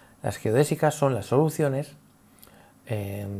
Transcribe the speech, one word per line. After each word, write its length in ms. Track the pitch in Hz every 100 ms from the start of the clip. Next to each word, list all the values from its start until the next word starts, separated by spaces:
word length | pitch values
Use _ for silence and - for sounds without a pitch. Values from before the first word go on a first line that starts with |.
| - _
Las 140 | - -
geodésicas 580 | 117 113 147 156 151
son 200 | - 139
las 120 | 117 -
soluciones, 680 | 131 160 156 147 135 151 - _ _ _ - - - - _ -
eh, 400 | 107 101 101 101